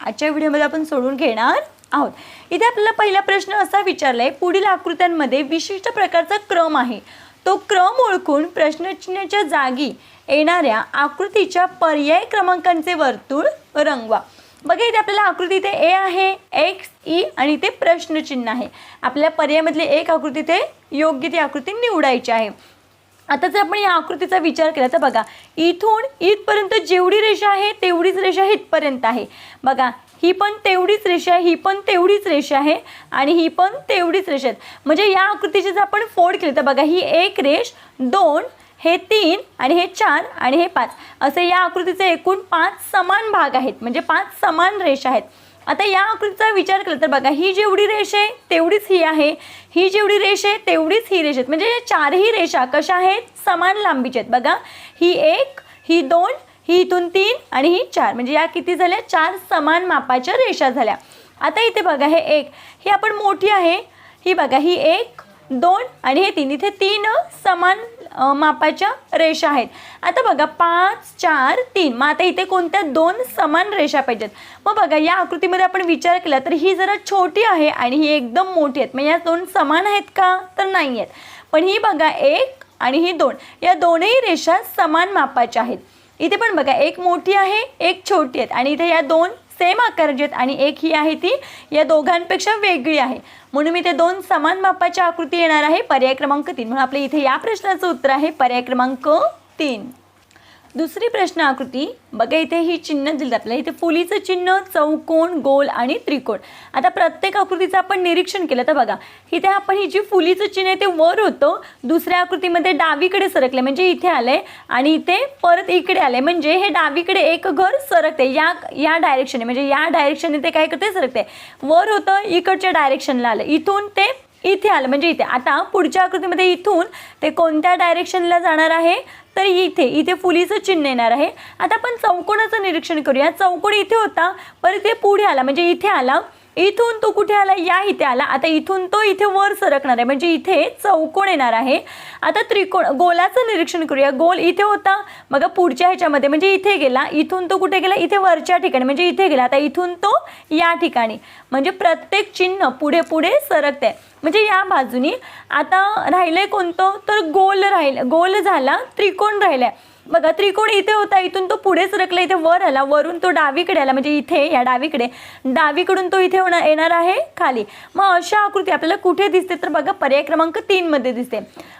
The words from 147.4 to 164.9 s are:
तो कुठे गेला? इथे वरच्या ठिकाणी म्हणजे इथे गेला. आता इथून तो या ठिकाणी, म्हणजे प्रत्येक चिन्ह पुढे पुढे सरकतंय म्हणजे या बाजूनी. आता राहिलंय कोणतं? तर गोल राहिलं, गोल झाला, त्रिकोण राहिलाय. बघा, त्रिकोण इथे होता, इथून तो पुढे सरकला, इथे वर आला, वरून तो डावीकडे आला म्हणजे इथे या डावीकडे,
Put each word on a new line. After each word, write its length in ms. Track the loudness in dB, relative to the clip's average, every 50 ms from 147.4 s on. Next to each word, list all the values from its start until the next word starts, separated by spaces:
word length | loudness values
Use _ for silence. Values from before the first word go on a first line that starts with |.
| -2 -2
तो 80 | -2 0
कुठे 220 | 0 2 0 2
गेला? 160 | 2 2 0
इथे 220 | 0 0 2 2 2
वरच्या 400 | 4 4 2 2 2 2 0 2
ठिकाणी 280 | 2 2 0 0 0
म्हणजे 220 | 0 0 2 2 0
इथे 200 | 2 2 2 2
गेला. 160 | 4 2 2
आता 140 | 2 2 2
इथून 360 | 0 0 0 -2 -4 -4 -4
तो 180 | -2 -2 0 0 0 -2 -4 -16 -18 -8 -2
या 220 | 0 2 2 2 2
ठिकाणी, 440 | 0 0 -2 0 0 -2 -2 -4 -8 -16 -20 -20 -20 -12 -6
म्हणजे 180 | -2 -2 0 0
प्रत्येक 640 | 0 0 0 0 0 0 -4 -2 -2 -2 -2 -2 -2
चिन्ह 340 | -2 -2 -2 0 0 -2 -2
पुढे 320 | -2 -2 -2 0 0 0
पुढे 300 | 0 0 0 0 0 2 2 0 0 0
सरकतंय 440 | 0 0 0 0 -2 0 -2 -4 -4 -4 -14 -20 -12 _
म्हणजे 180 | -4 0 2 2
या 240 | 2 4 2 2 2
बाजूनी. 480 | 2 0 0 0 0 -2 -2 -2 -2 -2 -4 -8 -14 -20 -20 -10 -4
आता 600 | -2 -2 -2 0 2 2 2 2 0 -2 -2 0
राहिलंय 340 | 0 2 2 2 0 0 0
कोणतं? 460 | 0 -2 -2 -4 -2 -2 0 0 0 0 -2 -4 -2
तर 120 | -2 0 0 0
गोल 320 | 2 2 2 4 4 2 2
राहिलं, 460 | 2 2 2 2 0 0 -2 -2 0
गोल 300 | 2 2 2 2 2 0
झाला, 380 | 0 2 0 2 2 0 0 -2 -2 -6 -4 -2
त्रिकोण 440 | 0 0 0 0 0 0 0 2
राहिलाय. 300 | 2 2 2 2 0 -2 -2 -4 -16 -20 -20 _ -6
बघा, 260 | 0 0 2 2 2
त्रिकोण 380 | 2 2 0 0 2 2 0 2
इथे 240 | 2 2 2 2 2
होता, 260 | 2 2 2 2 2
इथून 300 | 2 0 -2 -4 -2 -2
तो 60 | -2
पुढे 320 | -2 0 2 2 2 2 0
सरकला, 340 | 0 -2 -2 0 0 0
इथे 120 | 0 2 0
वर 280 | 2 2 4 2 4
आला, 220 | 2 2 0 0 0
वरून 340 | 2 2 2 0 0 -2 -2 0
तो 60 | 0
डावीकडे 500 | 2 2 2 2 0 0 -2 0 0 0
आला 120 | 2 2
म्हणजे 260 | 0 0 0 0 -2 -2
इथे 360 | -2 0 0 0 0 2 2
या 80 | 0
डावीकडे, 460 | 2 2 0 0 -2 -2